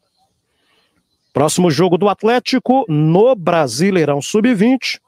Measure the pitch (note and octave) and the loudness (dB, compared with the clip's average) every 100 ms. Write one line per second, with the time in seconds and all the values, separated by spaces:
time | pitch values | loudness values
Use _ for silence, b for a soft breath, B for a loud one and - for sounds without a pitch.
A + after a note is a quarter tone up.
0 | _ _ _ _ _ _ _ _ _ _ | _ _ _ _ _ _ _ _ _ _
1 | _ _ _ B2 D3+ - F3+ C3+ F#3 E3+ | _ _ _ -2 -2 0 0 0 0 0
2 | G3+ F#3 G#3+ B3 - C4 - C4 - D3+ | 0 0 -2 -2 -2 -2 0 -2 0 0
3 | D#3 F3 A#3+ A#3 E3 E3+ C3+ A#2 G3 F#3 | 2 4 2 0 0 0 -2 -2 0 0
4 | D3 C#3+ - G#3+ A#3+ G3 A#3 C4 - - | 0 -2 -2 0 0 2 2 0 -4 -12